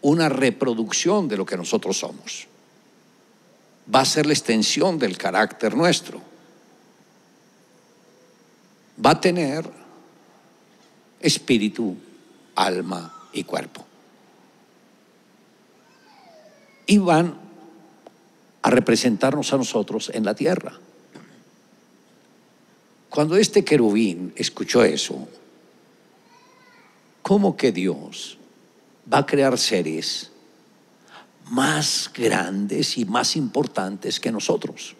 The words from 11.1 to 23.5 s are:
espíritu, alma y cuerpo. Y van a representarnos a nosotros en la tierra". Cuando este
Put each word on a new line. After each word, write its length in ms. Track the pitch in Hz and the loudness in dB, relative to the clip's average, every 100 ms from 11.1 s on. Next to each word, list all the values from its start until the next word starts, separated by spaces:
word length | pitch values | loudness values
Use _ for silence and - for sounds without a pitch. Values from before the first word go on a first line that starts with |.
| _ | _
espíritu, 760 | - - - 120 104 - 113 87 - - _ _ _ | 0 0 2 2 2 -2 -6 -6 -16 -20 _ _ _
alma 760 | - 95 92 87 90 85 - - | -2 -2 -2 -4 -8 -10 -18 -12
y 140 | - 90 | -12 -8
cuerpo. 400 | - - - - _ _ _ _ _ _ _ _ _ _ _ _ _ _ _ _ _ _ _ _ _ 807 - - - - _ _ _ - | -8 -8 -16 -20 _ _ _ _ _ _ _ _ _ _ _ _ _ _ _ _ _ _ _ _ _ _ -20 -20 -20 -20 _ _ _ 2
Y 120 | 208 | 2
van 420 | 185 160 170 - - - - - - _ - _ _ _ _ _ | 6 4 2 -4 -20 -20 -20 -20 -20 _ -20 _ _ _ _ _
a 80 | - | 2
representarnos 840 | 247 - 113 127 104 131 - - | 2 4 2 2 0 0 0 -2
a 40 | 135 | -2
nosotros 540 | 123 117 101 107 - | -2 -2 -2 -6 -6
en 120 | - 107 | -4 -2
la 100 | 104 | 0
tierra". 420 | 143 180 - - - _ _ - - - _ _ _ _ _ _ _ _ _ _ _ _ _ _ _ _ _ | 0 0 -4 -18 -20 _ _ -20 -20 -20 _ _ _ _ _ _ _ _ _ _ _ _ _ _ _ _ _
Cuando 280 | - 151 180 | -2 2 4
este 260 | 220 | 4